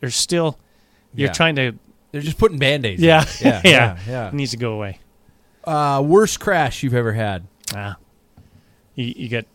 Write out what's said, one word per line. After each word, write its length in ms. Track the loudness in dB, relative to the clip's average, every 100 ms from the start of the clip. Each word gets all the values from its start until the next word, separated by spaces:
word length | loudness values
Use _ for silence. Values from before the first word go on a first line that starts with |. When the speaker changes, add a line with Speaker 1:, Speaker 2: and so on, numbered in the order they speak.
Speaker 1:
are 80 | -8
still, 480 | -6 -2 -2 -2 -4 _ _ _ _ _
you're 120 | -4 -4
Speaker 2:
Yeah. 40 |
Speaker 1:
trying 240 | 0 0 0
to 160 | -2 -6 _ _ _
Speaker 2:
They're 100 | -10
just 160 | -6 2
putting 200 | 2 2
Band-Aids 440 | 0 0 -2 2
Speaker 1:
Yeah. 160 | 6 6
Speaker 2:
on 40 |
it. 160 | 4 0
Yeah, 180 | 2 4
Speaker 1:
<laughs> 40 |
Yeah. 60 | 6
Speaker 2:
yeah, 280 | 6 4 0 -8
yeah. 200 | -8 -6
Speaker 1:
It 60 |
needs 180 | -6 -6
to 40 | -6
go 160 | -6
away. 260 | -6 -8 -10 _ _ _ _ _ _
Speaker 2:
Uh, 380 | -6 -2 0 0 4
worst 340 | 4 4 0
crash 420 | -2 0 -2 -4
you've 120 | -2
ever 180 | -2 0
had? 340 | -2 -4 -6 -10 _ -12
Speaker 1:
Ah. 220 | -10 -10 -14 _ _ _ _ _ _ _ _ _
You, 180 | -10 -10
you 140 | -8 -8
got 160 | -8 -8